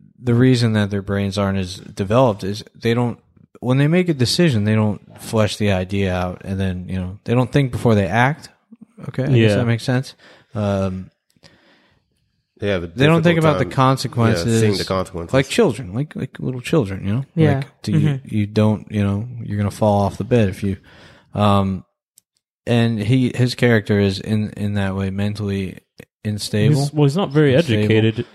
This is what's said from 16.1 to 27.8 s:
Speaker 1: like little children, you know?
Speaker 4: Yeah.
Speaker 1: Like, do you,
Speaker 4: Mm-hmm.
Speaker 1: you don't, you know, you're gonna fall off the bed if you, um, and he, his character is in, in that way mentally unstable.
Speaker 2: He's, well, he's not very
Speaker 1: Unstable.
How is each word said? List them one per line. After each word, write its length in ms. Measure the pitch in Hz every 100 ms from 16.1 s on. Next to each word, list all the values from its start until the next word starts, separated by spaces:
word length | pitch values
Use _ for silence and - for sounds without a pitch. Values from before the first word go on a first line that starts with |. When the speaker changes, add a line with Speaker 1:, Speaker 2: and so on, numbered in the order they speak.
Speaker 1:
like 240 | - - -
little 220 | 139 127
children, 460 | - 165 98 95 98
you 60 |
know? 100 | 117 139
Speaker 4:
Yeah. 200 | 165 156 135
Speaker 1:
Like, 260 | 139 _
do 100 | -
you, 60 | 160 151
Speaker 4:
Mm-hmm. 260 | 135 -
Speaker 1:
you 120 | 107 104
don't, 440 | 107 107 107 -
you 120 | 104
know, 240 | 101 101 120 120
you're 140 | 113 104
gonna 140 | 101
fall 320 | - 107 101
off 160 | 98 -
the 60 |
bed 260 | 104 123 98
if 120 | 95
you, 140 | 101 92 - - - - _
um, 500 | 101 104 101 95 95 - _ _ _ _ _ _ _ -
and 320 | 117 117 110
he, 320 | 101 131 123
his 200 | - 123
character 440 | - 120 113 101 101
is 220 | 101 95
in, 300 | - 107 104
in 240 | - 104
that 200 | 104 98
way 140 | 95 95
mentally 680 | 95 104 101 101 98 92 - _ - - _
unstable. 560 | 107 104 - 104 135 151
Speaker 2:
He's, 100 | 143
well, 120 | 147
he's 120 | 143 165
not 140 | 190
very 240 | 147 147
Speaker 1:
Unstable. 300 | 127 143 107